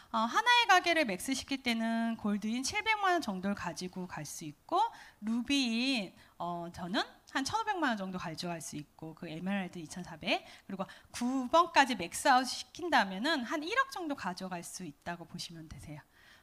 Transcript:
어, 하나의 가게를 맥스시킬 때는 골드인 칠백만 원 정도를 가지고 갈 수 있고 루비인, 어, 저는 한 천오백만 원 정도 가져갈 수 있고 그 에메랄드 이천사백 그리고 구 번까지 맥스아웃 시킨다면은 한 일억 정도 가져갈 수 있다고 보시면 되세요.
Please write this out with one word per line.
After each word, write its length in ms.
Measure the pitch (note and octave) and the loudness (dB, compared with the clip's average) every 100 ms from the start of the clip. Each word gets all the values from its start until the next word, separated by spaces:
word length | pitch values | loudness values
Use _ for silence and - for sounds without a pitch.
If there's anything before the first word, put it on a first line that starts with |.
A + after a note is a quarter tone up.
| - | -4
어, 60 | A3+ | 0
하나의 500 | A#3 D#4 A#4 A#4+ A4+ | 2 4 6 6 8
가게를 380 | F#4 F4 E4 C4+ | 8 8 4 2
맥스시킬 580 | F#3 - C4+ - C4+ | 0 -2 -4 -2 -2
때는 540 | B3 A3+ A3+ A3+ A3+ A3+ | 0 0 0 0 0 0
골드인 440 | G#3 G3+ G#3+ A#3+ | 0 0 0 -2
칠백만 500 | C4+ G#4 G#4 G#4+ G4 | 0 0 0 2 4
원 80 | F4 | 4
정도를 340 | A3+ F#3 F#3+ G3+ | 2 -2 -2 -2
가지고 520 | F3 D#3+ F3+ F#3 F3+ | -4 -6 -6 -6 -8
갈 180 | - D3 | -8 -10
수 200 | - D#3 | -10 -10
있고 340 | - - F4 A4+ - - - | -12 -2 2 2 -2 -18 -10
루비인, 920 | G#3+ A#3 A#3 C#4 B3 A3+ C4 B3+ F3+ - - _ | -2 -2 2 2 2 2 2 0 -2 -10 -20 _
어, 300 | E3+ F3 E3+ | -6 -6 -8
저는 280 | F3 F3+ A#3 G4+ - - | -8 -4 -2 -2 -8 -8
한 120 | - | -4
천오백만 480 | C4+ A4 A4 F#4+ D4 | -2 -2 -2 0 0
원 60 | G#3+ | 0
정도 220 | F#3+ F3+ | -4 -6
가져갈 420 | E3+ D#3 F3 E3+ | -6 -6 -6 -6
수 140 | D3+ D3+ | -8 -10
있고 400 | D3 - D#3+ D#3 | -12 -14 -14 -12
그 120 | E3+ | -10
에메랄드 520 | D#3 F3+ G3+ F3 F3+ | -6 -4 -2 -4 -8
이천사백 680 | D3+ - E3+ D#3+ E3+ F4 - - - | -10 -10 -12 -8 -2 -2 -2 -18 -12
그리고 180 | F#3+ F#3 - - | -8 -8 -10 -14
구 360 | - A#3+ C4 B3 | -4 -2 0 4
번까지 480 | E4 E4+ - C4 A3+ | 4 6 6 4 2
맥스아웃 500 | F3 - D4 B3+ C4 | -4 0 6 6 4
시킨다면은 1000 | - - - F4 C#4+ G3 F#3+ C4+ D#4 A3+ | -4 -10 -8 2 4 4 0 0 0 0
한 180 | D#4 | -4
일억 260 | D#4 A#4+ C5 | 0 0 0
정도 220 | G4+ E4 | -2 -6
가져갈 500 | C#4 F#3+ F3+ F3+ F3 | -4 -4 -6 -6 -8
수 200 | E3+ - | -8 -10
있다고 420 | F3 - - E3+ E3 | -12 -10 -10 -10 -10
보시면 440 | E3+ - E3 D#3+ | -12 -12 -12 -14
되세요. 300 | C#3+ - D3+ - _ - - | -14 -12 -14 -16 _ -20 -20